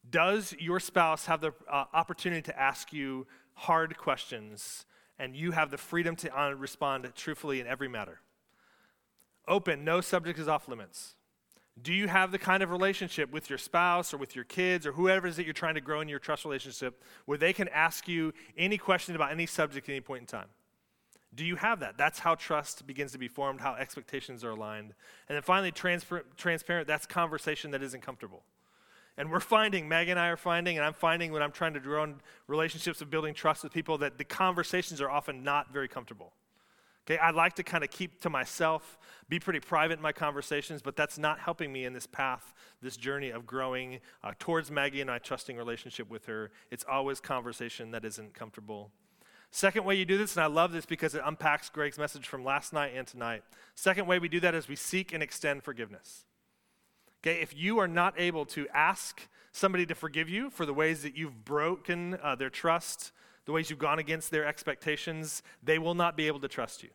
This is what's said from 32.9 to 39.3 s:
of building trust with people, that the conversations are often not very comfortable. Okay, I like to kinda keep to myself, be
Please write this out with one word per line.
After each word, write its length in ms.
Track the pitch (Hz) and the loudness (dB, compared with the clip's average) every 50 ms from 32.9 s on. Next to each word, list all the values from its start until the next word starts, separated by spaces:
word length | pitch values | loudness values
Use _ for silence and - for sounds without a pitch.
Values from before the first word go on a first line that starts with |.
| 160 - | -4 -4
of 100 | 160 143 | -8 -2
building 240 | 147 156 156 156 147 | -2 -2 -2 -2 -6
trust 280 | - - 156 156 - | 2 4 4 4 4
with 100 | - 147 | -2 -4
people, 260 | - 165 151 - 160 143 | -4 -4 0 0 0 2
that 200 | 147 143 - - | 0 -2 -2 -4
the 60 | 147 | -8
conversations 760 | - - - 190 185 180 175 160 - - 180 - - 165 131 | -8 0 2 2 4 4 2 0 2 0 0 0 -2 -4 -2
are 100 | 139 135 | -2 0
often 320 | 139 147 - - 139 127 | 0 0 0 -2 -8 -4
not 280 | 131 143 143 143 139 - | 0 2 2 2 0 0
very 180 | 135 143 135 123 | -4 -4 -4 -4
comfortable. 460 | - 131 120 - 117 98 87 87 _ _ _ _ _ _ _ _ _ _ _ _ _ _ _ | -6 -10 -10 -10 -16 -18 -18 -20 _ _ _ _ _ _ _ _ _ _ _ _ _ _ _
Okay, 120 | - 160 160 | -2 2 4
I 120 | 160 165 | 6 6
like 240 | 160 165 165 180 - | 6 6 4 4 2
to 80 | - | -2
kinda 260 | 180 - 175 165 147 135 | -6 -2 -2 -2 -2 -2
keep 320 | - - 185 175 - _ | -4 -6 -8 -8 -8 _
to 100 | - 175 | -4 -2
myself, 680 | 151 131 131 - - - 165 160 160 151 - - - - - - - - - | 0 0 -2 -2 -2 2 2 2 2 0 -4 -10 -20 -20 -20 -20 -20 -20 -8
be 100 | - | -4